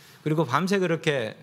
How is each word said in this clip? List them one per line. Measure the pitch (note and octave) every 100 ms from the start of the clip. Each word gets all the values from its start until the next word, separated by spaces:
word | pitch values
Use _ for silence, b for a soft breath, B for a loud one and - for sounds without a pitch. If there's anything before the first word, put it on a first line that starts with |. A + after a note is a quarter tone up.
| B B
그리고 | D3+ D#3
밤새 | C#3 C3+ F3+ G3+
그렇게 | F3+ E3 D#3+ C#3+ G#2+ -